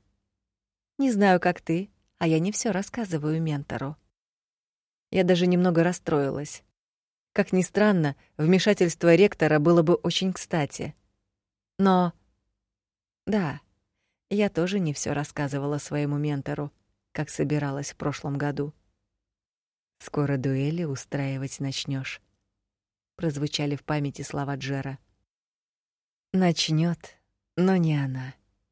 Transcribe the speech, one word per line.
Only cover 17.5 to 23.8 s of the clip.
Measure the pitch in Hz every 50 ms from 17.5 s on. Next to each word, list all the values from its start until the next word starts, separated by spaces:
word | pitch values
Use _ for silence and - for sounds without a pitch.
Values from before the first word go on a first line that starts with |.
| 151 147 147 139 135 143 143 - -
в |
прошлом | - - 147 139 - - 147 139 139
году. | 147 147 139 139 143 151 - _ _ _ _ _ _ _ _ _ _ _ _ _ _ _ _ _ _ _ _ _ _ _ _ -
"Скоро | - - - 151 147 139 139
дуэли | 135 135 135 135 135 139 147 160 175 175
устраивать | 147 135 135 - - - 143 139 135 135 135 139 135 - -
начнешь", | 147 135 131 - - - 135 135 131 - - - _ _ _ _ _ _ _ _ _ _ _ _ _ _ _ _ _ _ _
прозвучали | - 170 165 143 143 147 147 - - 147 143 143
в | 139